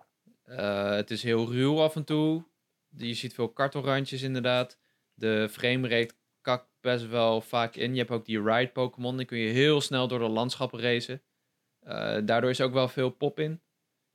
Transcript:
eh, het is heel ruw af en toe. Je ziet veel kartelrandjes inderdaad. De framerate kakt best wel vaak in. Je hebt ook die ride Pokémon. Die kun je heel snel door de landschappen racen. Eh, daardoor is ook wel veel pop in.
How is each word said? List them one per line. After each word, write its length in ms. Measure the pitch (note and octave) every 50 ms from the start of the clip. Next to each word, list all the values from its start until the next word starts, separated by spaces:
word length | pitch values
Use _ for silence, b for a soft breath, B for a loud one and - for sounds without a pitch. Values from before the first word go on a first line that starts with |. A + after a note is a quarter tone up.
| - _ _ _ _ _ _ _
eh, 480 | _ - B2 - G2+ G2+ G2+ G2+ G2+ G2+
het 200 | G#2 G#2 G#2 -
is 120 | A2+ G#2
heel 300 | - A#2+ A#2 A2+ A#2 A#2
ruw 280 | A#2+ B2+ C3 C#3 D3+ D#3+
af 160 | D#3 D#3 D#3
en 80 | D#3+ D3
toe. 400 | - D#3 D3+ D#3 D#3 D#3+ E3 E3 _ _ _ _ _ _ _ _ _ -
Je 180 | - A#2+ A#2 A#2
ziet 200 | A#2 - B2 -
veel 140 | - A#2+ A2
kartelrandjes 720 | - - C#3 C3+ - D3 B2+ C#3 C3+ C3+ C3+ C3+ C3+ B2+
inderdaad. 560 | C3+ C3+ C3 B2+ A#2+ B2 B2 B2 B2 - - _ _ _ _ _ _ _ _
De 340 | - A2+ A2 A2 G#2+ A2 G#2+
framerate 640 | - - - B2 B2 C3 C3 A#2 A#2 A#2 A#2 A#2 - _ _ _ _ _
kakt 280 | - C3 B2+ B2 - _ _ _
best 260 | - B2+ B2 A#2+ A#2 A2
wel 320 | A#2 A#2+ A2+ A2+ A2 A2+
vaak 360 | A2 - - A#2+ A#2 A2+ -
in. 160 | - - B2
Je 60 | C3 B2+
hebt 120 | A#2+ A#2+
ook 140 | B2 A2+ -
die 180 | - A2 G#2+
ride 280 | G#2 A2 A2 A#2+ B2+ B2+
Pokémon. 440 | - C3 B2+ B2+ - - B2 B2 C3
Die 100 | C3 B2+
kun 120 | - B2 A#2
je 100 | A2+ G#2+
heel 280 | A#2 B2+ C#3 D3+ D3+ C#3+
snel 280 | C#3 - C3+ B2+ B2+ A#2+
door 100 | B2 A#2+
de 100 | A#2 A2+
landschappen 520 | A2 A2 A#2+ B2 - - C3+ B2 - A2
racen. 420 | A2+ B2 A#2+ A#2+ A#2+ - B2+ C3+ - _ _ _ _ _ _ _ _ _ _ _
Eh, 360 | _ - A2 A2 G#2+ G#2+ A2 G#2+ G#2+
daardoor 260 | G#2+ A2+ A#2+ B2 B2+
is 100 | B2+ -
ook 120 | C3 C3
wel 160 | B2 C3 B2+ B2
veel 220 | - - C3 B2+
pop 300 | - - D3 C#3+ - -
in. 200 | D#3 D3+ D#3+ E3+ _ _ _ _ _ _ _ _ _ _